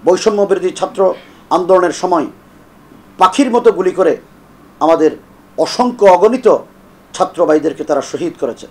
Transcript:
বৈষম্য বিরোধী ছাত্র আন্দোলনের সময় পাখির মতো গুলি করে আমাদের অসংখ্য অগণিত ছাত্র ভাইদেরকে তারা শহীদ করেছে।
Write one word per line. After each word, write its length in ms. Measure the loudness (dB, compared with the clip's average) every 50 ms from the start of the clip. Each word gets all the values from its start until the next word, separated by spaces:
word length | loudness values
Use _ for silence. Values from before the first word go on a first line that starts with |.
| 2
বৈষম্য 360 | 2 0 2 0 -2 0 0
বিরোধী 280 | 0 0 -2 -2 -2 -6
ছাত্র 440 | -4 -4 -8 -8 -2 -2 -2 -2 -2 -4 -14 -20 -20 -20 -8 -4
আন্দোলনের 420 | -2 -2 2 2 2 2 2 0
সময় 340 | -4 -4 -4 -2 -2 -2 -2 -6 -10 -20 _ -20 -20 -20 -20 _ _ -20 _ _ -20 -20 -20 -20 -2
পাখির 340 | 0 0 0 2 0 -2 0
মতো 200 | 0 2 2 2
গুলি 200 | 2 2 -2 -2
করে 260 | 0 0 0 0 0 -4 -8 _ -20 -20 -20 _ -20 -20 -20 -20 -8 -2
আমাদের 320 | 0 0 2 2 2 0 0 -2 -20 _ -20 -20 -20 -18 -6
অসংখ্য 480 | -6 -6 -4 -2 -2 -2 -2 0 4 4
অগণিত 520 | 4 6 6 4 2 0 2 2 2 2 2 -2 -12 -20 -20 -20 -20 -20 -20 _ _ -6
ছাত্র 320 | -6 -6 -4 0 -2 0
ভাইদেরকে 380 | 2 2 0 0 -2 -6 -6 -6
তারা 180 | -4 -4 -4
শহীদ 320 | -4 -6 -8 -8 -8 -8 -6 -6
করেছে। 280 | -8 -8 -8 -10 -18 -20